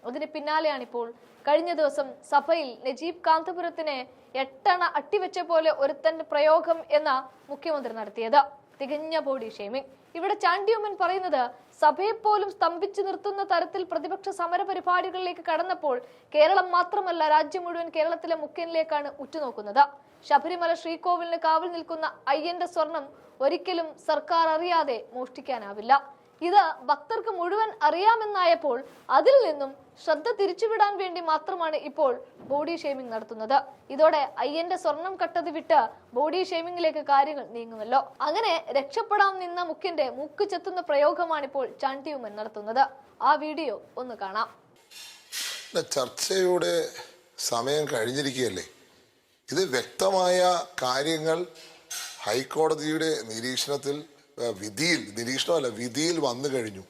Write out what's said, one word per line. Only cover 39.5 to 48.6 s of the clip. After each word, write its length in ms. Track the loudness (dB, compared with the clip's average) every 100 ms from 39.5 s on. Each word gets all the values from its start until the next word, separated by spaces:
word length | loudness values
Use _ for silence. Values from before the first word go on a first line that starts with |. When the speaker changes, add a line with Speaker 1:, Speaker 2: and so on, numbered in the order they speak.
| -6
Speaker 1:
മുഖ്യന്റെ 460 | -6 -6 -6 -2 -2
മൂക്ക് 340 | -4 -12 -4
ചെത്തുന്ന 380 | -4 -4 -6 -8
പ്രയോഗമാണിപ്പോൾ 840 | 0 4 4 2 -2 -2 -4 -6 -6 -4
ചാണ്ടി 320 | -6 -4 -8
ഉമ്മൻ 220 | -10 -10 -10
നടത്തുന്നത്. 520 | -12 -10 -4 2 2 0 -20 _
ആ 120 | 2
വീഡിയോ 480 | 2 0 -4 -6 -6 -10 -12
ഒന്ന് 180 | -12 -10
കാണാം. 400 | -6 -4 -6 -8 _ _ _ -20 -20 -20 -14 -10 -8 -10 -6 -6 -2
Speaker 2:
ചർച്ചയുടെ 960 | -2 -4 -4 -2 2 2 2 2 0 -2 -8 -18 -20 _ -8
സമയം 480 | -4 -2 0 0 0
കഴിഞ്ഞിരിക്കുകയല്ലേ? 760 | -2 -2 -2 -2 -2 -2 -2